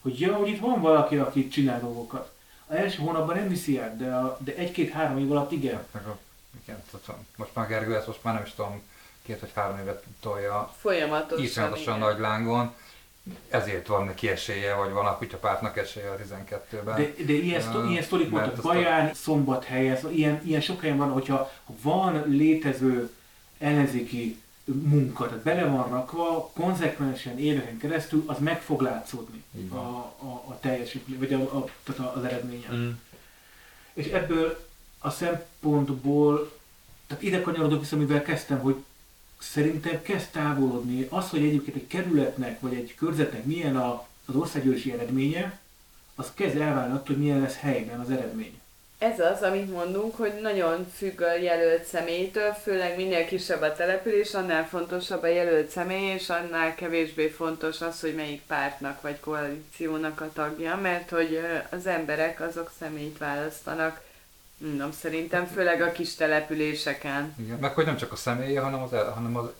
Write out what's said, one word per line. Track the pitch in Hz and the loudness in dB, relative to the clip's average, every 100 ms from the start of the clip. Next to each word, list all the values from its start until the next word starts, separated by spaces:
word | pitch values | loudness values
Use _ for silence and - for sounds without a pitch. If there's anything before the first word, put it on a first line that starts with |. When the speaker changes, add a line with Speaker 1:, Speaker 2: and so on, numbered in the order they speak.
Speaker 1:
hogy | 131 123 | -4 0
ja, | 185 | 2
hogy | 208 208 | 2 2
itt | 214 | 0
van | 240 226 | 2 4
valaki, | 160 156 151 147 | 8 8 6 2
aki | 135 139 131 | 2 2 0
csinál | - 135 120 | 2 2 2
dolgokat. | 120 117 113 131 - - - - - | -4 -6 -8 -10 -10 -16 -20 -20 -4
A | |
első | 160 190 - | 0 0 0
hónapban | 151 160 156 185 | -2 0 0 0
nem | 196 | 0
viszi | 175 - 127 | 0 0 0
át, | 113 110 | -2 -6
de | 127 | -2
a, | 127 131 - | 0 0 -4
de | 139 | -6
egy-két-három | 175 175 180 156 160 151 135 | -4 -4 0 -2 0 0 2
év | 139 | 2
alatt | 147 143 | 2 2
igen. | 165 131 | 0 -2
Speaker 2:
Hát | 110 - | -4 -8
meg | 107 104 | -12 -10
a, | 101 - - - 113 | -12 -14 -20 -20 -20
igen, | - 107 - | -16 -16 -16
tehát | 98 - 107 107 - | -18 -14 -16 -14 -12
most | 107 | -8
már | - 107 | -4 -2
Gergő | 110 113 107 | 0 0 -2
ezt | 107 | -2
most | 107 | -6
már | 117 | -2
nem | 110 | -2
is | 101 | -4
tudom, | - 104 104 - - - - - | -6 -6 -8 -14 -20 -20 -18 -12
két | 107 | -10
vagy | - | -8
három | - 101 98 | -4 -4 -4
évet | 98 101 - - | -6 -8 -12 -12
tolja | 110 101 101 104 - - | -8 -4 -2 -2 -4 -4
Speaker 3:
Folyamatosan, | 208 180 156 151 - 160 | 0 2 2 0 -2 -2
Speaker 2:
iszonyatosan | 123 120 104 - - 110 | -2 0 -2 -2 -2 0
Speaker 3:
igen. | 107 | 2
Speaker 2:
nagy | 104 | 2
lángon. | 110 110 117 120 120 - - - - - - - - | 0 0 2 2 0 -4 -20 -20 -20 -20 -18 -16 -2
Ezért | 120 101 92 - | 0 0 -2 0
van | 101 | 0
neki | 98 92 107 | 0 0 -2
esélye, | 92 - 101 101 | 0 -2 -2 0
vagy | 101 98 | 0 0
van | 98 101 | 2 0
a | - | 0
kutyapártnak | 117 95 107 95 107 107 | -4 -2 0 0 -2 -2
esélye | 98 107 101 | -4 -6 -8
a | 98 | -8
tizenkettőben. | 98 98 101 101 - 107 104 110 | -8 -10 -8 -8 -8 -8 -2 0
Speaker 1:
De, | 147 - | 0 0
de | 147 | 0
ilyen | 147 175 170 | 2 2 0
szto-, | 113 - | 0 0
Speaker 2:
Ö, | - | 0
Speaker 1:
ilyen | 175 | 0
sztorik | - 180 151 | 2 2 2
Speaker 2:
mert | 110 | 2
Speaker 1:
voltak | 110 - | 0 0
Speaker 2:
azt | 165 | 2
a | 170 | 4
Speaker 1:
Baján, | 170 160 156 | 6 4 4
Szombathelyen, | - - 147 135 127 - 127 131 131 | 0 2 4 4 2 0 2 4 2
szóval | 151 | 0
ilyen, | 160 151 151 | 2 4 4
ilyen | 170 151 | 2 0
sok | 151 180 | 0 0
helyen | 151 139 | 2 2
van, | 139 | 2
hogyha | 131 131 135 - - - 110 | 2 2 0 0 -8 -16 -4
van | 139 185 185 156 151 | 2 4 4 2 4
létező | 139 156 156 143 127 131 123 117 - - - - - | 6 6 6 2 2 4 4 0 -8 -20 -20 -20 -4
ellenzéki | 147 147 135 123 120 123 113 - - - | 2 4 4 2 -2 -4 -4 -6 -12 -12
munka, | - 135 147 147 127 113 117 | -4 0 4 6 4 0 -4
tehát | 113 | -2
bele | 156 175 156 | 0 2 2
van | 131 117 | 2 0
rakva, | 127 127 165 165 165 - | -2 -2 -2 0 0 -4
konzekvensen | - 180 180 160 113 135 127 127 123 | -2 0 2 0 0 -2 -2 -6 -2
éveken | 147 143 123 113 | 0 2 -2 -4
keresztül, | 147 160 151 156 156 | -2 -2 2 0 2
az | 139 | 0
meg | 151 165 | 0 0
fog | - 135 | 0 0
látszódni | 131 117 - 120 113 110 - 104 | 0 -2 -6 -10 -10 -14 -16 -12
Speaker 2:
Így | 92 | -8
van. | 127 | -6
Speaker 1:
a, | 120 123 123 - | -8 -8 -10 -12
a, | 135 120 - | -12 -10 -12
a | - | -6
teljesítmény, | 135 127 120 131 - 131 | -2 -2 -4 -8 -8 -4
vagy | 135 | 0
a, | 135 135 139 | 2 0 -2
a, | 127 - | -4 -8
tehát | - - | -8 -6
a, | 127 127 | -4 -4
az | |
eredménye. | 123 123 123 120 120 | -2 -4 -6 -8 -6
Speaker 2:
Mm. | 120 120 117 - - - - - - - - - | -2 -2 -4 -12 -20 -20 -20 -20 -20 -20 -20 -14
Speaker 1:
És | - 151 | -8 -2
ebből | 190 160 160 160 165 - - - - | 0 2 2 2 -2 -12 -20 -20 -8
a | 143 | -6
szempontból, | - 175 170 - - 151 147 139 131 135 147 147 151 151 - - - - - - | -2 -2 -2 -6 -4 2 4 2 0 2 6 6 4 0 -10 -20 -20 -20 -20 -14
tehát | 147 | -4
ide | 196 180 | 0 0
kanyarodok | 170 160 151 143 | 0 2 2 2
vissza, | - 151 | 0 0
mivel | 143 147 | 4 2
kezdtem, | 147 147 - 135 | 2 -2 -2 0
hogy | 131 135 - - - - - - | 2 0 -2 -20 -20 -20 -20 -18
szerintem | - 151 151 156 170 160 | -6 2 2 2 -2 -4
kezd | - 196 - | -2 -4 -2
távolodni | 156 147 139 131 120 120 127 131 | -2 0 4 2 2 -2 -2 -2
az, | 185 180 | -2 0
hogy | 156 | 4
egyébként | 151 147 - 139 | 4 4 0 -6
egy | - | -4
kerületnek | 180 175 151 131 - 120 113 | -2 2 4 4 0 -4 -4
vagy | 131 | -4
egy | 123 117 | -4 -6
körzetnek | - 165 151 131 113 | -2 0 2 0 0
milyen | 123 170 151 131 | -2 0 0 2
a, | 123 123 - - - | 0 -2 -8 -16 -4
az | |
országgyűlési | 131 - 151 131 127 127 | 0 0 2 2 2 0
eredménye, | 120 120 131 143 170 190 - - - - - - | -4 0 2 2 0 -4 -8 -18 -20 -20 -20 -16
az | - - | -10 -8
kezd | - 190 143 | -2 0 2
elválni | 151 135 123 | 2 2 2
attól, | 135 - | 0 0
hogy | 139 | 2
milyen | 147 139 | 4 4
lesz | 135 - | 2 0
helyben | 143 120 110 120 | 0 0 -2 -6
az | 123 | -2
eredmény. | 131 110 110 107 - - - - - | -2 -2 -6 -8 -12 -20 -20 -18 0
Speaker 3:
Ez | 220 220 | 0 4
az, | 170 196 | 4 4
amit | 196 196 196 | 2 0 -2
mondunk, | 175 175 196 220 226 | -4 -2 -2 -2 0
hogy | 214 208 | -2 0
nagyon | 214 196 170 165 180 - | -2 2 2 2 -4 -6
függ | 196 185 | -6 0
a | 170 170 | 2 2
jelölt | 180 170 165 165 | 2 4 6 4
személytől, | 165 175 165 175 190 214 208 | 2 -4 -2 0 0 0 0
főleg | 208 - 190 180 180 | 0 0 0 0 0
minél | 190 175 165 | 0 0 0
kisebb | 185 - 165 | -2 -2 0
a | 151 151 | 0 2
település, | 175 190 226 208 208 | 0 2 2 2 2
annál | 202 185 160 165 | 0 0 0 0
fontosabb | 180 175 180 180 180 | -4 -4 -4 -4 0
a | 170 | 2
jelölt | 175 170 160 - | 4 6 4 4
személy, | 180 175 190 196 | -2 -2 0 -2
és | 190 185 | -2 -2
annál | 170 170 165 160 | -2 -2 0 0
kevésbé | 160 175 165 156 160 156 | 0 -2 0 0 0 -2
fontos | 156 165 160 160 160 | 0 -4 -2 -4 -4
az, | 170 165 | -6 -4
hogy | 160 | -4
melyik | 156 151 143 - | -4 -6 -8 -4
pártnak | 151 139 - 139 143 | -2 -2 -4 -8 -6
vagy | 147 143 | -8 -8
koalíciónak | - 151 143 147 151 - 165 156 156 156 | -4 -4 -4 -6 -10 -6 -4 -2 -4 -6
a | 156 | -8
tagja, | 156 151 156 165 185 | -4 -4 -4 -4 -2
mert | 190 175 175 | 0 -2 -2
hogy, | 170 165 | 0 2
ö, | 160 170 165 - 180 | 0 -2 -2 -4 -6
az | 185 | -2
emberek | 170 156 151 160 165 | -2 0 0 0 -2
azok | 165 170 165 - | -6 -6 -10 -10
személyt | 160 151 147 151 | -10 -8 -8 -6
választanak, | 147 143 151 151 - 160 160 160 - - - - - - | -4 -4 -4 -8 -6 -2 -2 -4 -14 -20 -20 -20 -20 -12
mondom, | 151 143 143 | -6 -4 -4
szerintem | 151 165 160 165 180 180 | -6 -4 -4 -2 -2 -2
főleg | 196 175 165 | 0 2 4
a | 170 | 2
kis | 170 165 | 0 -4
településeken. | - 156 151 151 151 151 151 151 139 147 139 151 135 | 0 2 2 2 0 0 0 -2 -4 -4 -4 -4 -6
Speaker 2:
Igen, | 110 120 | -6 -2
meg | 135 | -2
hogy | 165 | 2
nem | 156 131 | 2 0
csak | - | -4
a | - | -6
személye, | - 120 135 139 | -2 -2 0 0
hanem | 135 135 | 0 -2
az | 123 | -2
el-, | 120 101 | 0 0
hanem | 113 120 120 | -2 -2 -2
az | 117 | -4